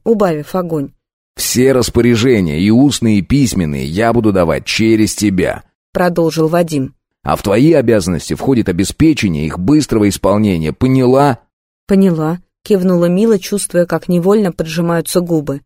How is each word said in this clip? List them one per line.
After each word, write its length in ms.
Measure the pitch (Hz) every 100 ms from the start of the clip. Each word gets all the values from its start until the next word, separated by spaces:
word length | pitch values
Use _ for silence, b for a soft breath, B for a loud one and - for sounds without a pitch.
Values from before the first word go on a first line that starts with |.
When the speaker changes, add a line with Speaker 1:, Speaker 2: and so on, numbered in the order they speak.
Speaker 1:
убавив 520 | - 226 196 156 147 185
огонь. 360 | 175 156 139 _ _ _ _ -
Speaker 2:
"Все 360 | - 117 131
распоряжения, 880 | 127 113 123 120 117 131 113 85 73
и 100 | 101
устные, 500 | 113 143 - 113 104
и 20 |
письменные, 640 | 82 139 127 98 78 71 67
я 280 | 85 117
буду 180 | 120 110
давать 340 | 95 82 69 -
через 500 | - 113 110 107 -
тебя", 480 | 104 92 78 - _ _ _
Speaker 1:
продолжил 540 | 190 180 175 160 156 160
Вадим. 480 | 175 170 151 135 _ _ _
Speaker 2:
"а 120 | - 80
в 80 |
твои 300 | 104 104 151
обязанности 600 | 156 120 110 87 82 -
входит 360 | 76 - 127 98
обеспечение 760 | 87 98 - 156 143 101 76 78
их 140 | 87
быстрого 480 | 92 151 131 113 104
исполнения, 640 | - 95 104 107 85 78
поняла?" 680 | 67 131 131 123 135 143 113 _ _ _ _ -
Speaker 1:
"Поняла", 520 | 196 196 160 156 180 _ _
кивнула 420 | - 196 185 175 175
Мила, 340 | 180 226 202
чувствуя, 460 | - 202 - 175 175
как 220 | 165 -
невольно 440 | 175 175 214 190
поджимаются 680 | - 160 160 170 170 160 -
губы. 400 | 175 165 143 139